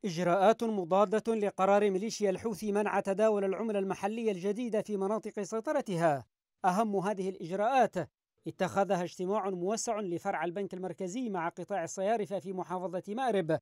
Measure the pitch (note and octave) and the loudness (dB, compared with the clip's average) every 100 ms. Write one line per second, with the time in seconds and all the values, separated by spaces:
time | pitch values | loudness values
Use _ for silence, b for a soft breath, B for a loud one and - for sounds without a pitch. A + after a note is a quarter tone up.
0 | A3 D#3+ F3 F#3 F#3+ A3+ A#3 G#3+ E3+ F#3+ | -4 0 2 6 6 6 2 -2 2 4
1 | G3+ G#3+ A3 A3+ G3+ - F#3+ G3+ G3+ F#3 | 4 2 0 0 0 2 4 6 4 0
2 | A3 - G3+ F#3 A3+ F#3+ G#3+ G3+ G#3 F#3 | -2 -2 0 0 -4 -4 -2 0 0 0
3 | G3 F#3+ A3 G#3 G3 F3+ A3+ G#3 F#3+ F#3 | -2 2 2 4 0 -2 -2 -2 -2 -2
4 | G3+ A3+ A3 F#3+ F#3+ G#3 B3 G#3+ F#3 G3+ | -4 -2 -2 -2 -2 -2 -2 -2 -2 -2
5 | F#3+ A3 G#3+ G#3+ G3 A3+ A3+ D4+ A3+ F3 | -2 -2 -4 -8 -6 -4 -2 -2 0 2
6 | E3 C#3 - _ _ _ F#3+ F3+ A3+ G3 | 4 2 -4 _ _ _ 0 2 2 0
7 | F#3 G3+ F#3 F#3+ E3+ F#3+ G#3+ C4+ A3 F#3 | -2 -2 -4 -6 -6 -2 2 4 4 2
8 | D3+ _ _ _ - - F#3 G3 F#3+ F#3+ | -6 _ _ _ -12 -4 -2 2 2 2
9 | F3 - F3+ G#3 G3 F#3 F3 A3 - G#3+ | -2 -4 -2 -2 -2 -2 -2 -2 -2 -4
10 | G3+ E3+ G3+ F3+ E3+ F3 G3 F3+ F#3 F3 | -2 -4 -4 -2 -4 -4 -6 -6 -8 -6
11 | F#3+ G#3 B3 F#3+ E3 - F3 G3 E3 - | -6 -4 -4 -2 -2 -4 -6 -4 -4 -2
12 | F#3+ A3+ F#3+ F#3+ F3 F#3 F3 F3+ F3+ F3+ | 0 0 0 -6 -6 -8 -4 -4 -4 -6
13 | F3 G#3+ C4 G3 D#3+ D#3 | -6 -2 0 0 2 0